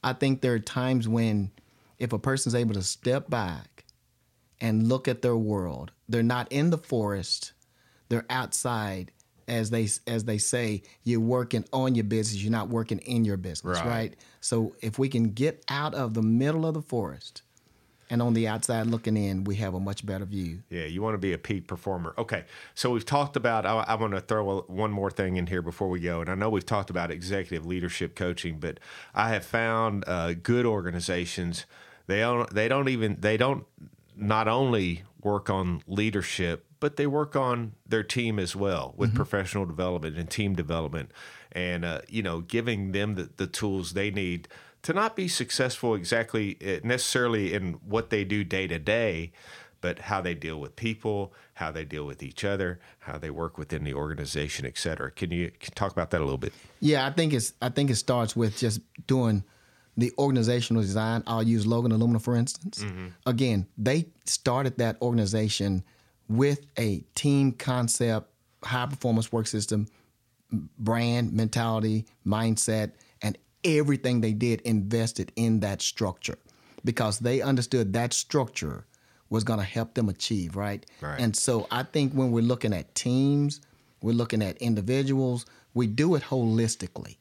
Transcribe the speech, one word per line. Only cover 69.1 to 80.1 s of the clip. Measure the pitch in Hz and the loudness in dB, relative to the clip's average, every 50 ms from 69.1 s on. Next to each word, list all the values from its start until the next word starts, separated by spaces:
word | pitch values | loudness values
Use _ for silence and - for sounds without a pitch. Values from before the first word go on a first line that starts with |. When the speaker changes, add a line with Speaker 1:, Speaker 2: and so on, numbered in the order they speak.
| 113 113 110 - | 2 2 2 2
Speaker 1:
work | - 113 110 | 0 -2 0
system, | - - 107 104 - 113 104 104 107 _ _ _ _ _ _ _ _ _ _ _ _ - 101 73 76 _ - | 0 -2 -2 -2 0 0 0 -2 -2 _ _ _ _ _ _ _ _ _ _ _ _ -4 -4 -4 -6 _ -4
brand, | 113 107 117 117 117 120 120 120 117 110 - | 0 0 2 2 2 2 2 2 0 2 2
mentality, | 110 113 107 - 120 117 113 113 110 107 110 107 110 110 _ _ _ _ | 2 0 2 0 0 0 2 0 0 2 2 0 0 -2 _ _ _ _
mindset, | 95 104 110 113 113 110 107 - - 110 110 107 107 - _ _ _ _ _ | 0 0 2 2 2 2 2 0 0 0 0 0 -4 -6 _ _ _ _ _
and | - 107 - - _ _ _ _ - | -4 -4 -4 -4 _ _ _ _ 0
everything | 180 156 151 151 143 143 - - 131 123 120 | 2 4 4 4 4 2 2 2 2 2 4
they | 110 110 107 | 4 2 2
did | 107 123 120 113 104 | 2 2 2 0 0
invested | - 117 113 107 95 101 117 117 117 113 - - - - - | 2 2 2 2 2 2 2 2 0 0 -2 -4 -6 -6 -2
in | - 117 117 113 107 | 0 2 4 4 4
that | 98 101 98 92 | 2 0 -2 -2
structure | - - - - 113 95 90 - - - - - _ - _ _ _ - - - - | -2 -4 -2 0 -2 -2 -2 -4 -8 -8 -8 -8 _ -20 _ _ _ -20 -20 -6 -4
because | 123 117 - 120 107 101 - | -2 0 2 0 0 0 0
they | 117 120 123 135 | 0 0 2 2
understood | - 139 135 127 120 - - 127 113 95 95 | 2 2 2 2 2 2 2 2 2 4 2
that | 117 117 - - | 0 0 0 0
structure | - - _ - 147 127 - - - - 76 65 - - _ _ _ _ _ _ _ _ _ | -2 -2 _ 0 0 0 0 -2 -6 -4 -4 -6 -6 -10 _ _ _ _ _ _ _ _ _
was | - 113 107 | 0 0 2
gonna | 113 113 107 98 | 2 2 0 0
help | 92 - 117 113 113 _ | 0 0 -2 -4 -2 _
them | 131 113 | 0 0
achieve, | 104 | 0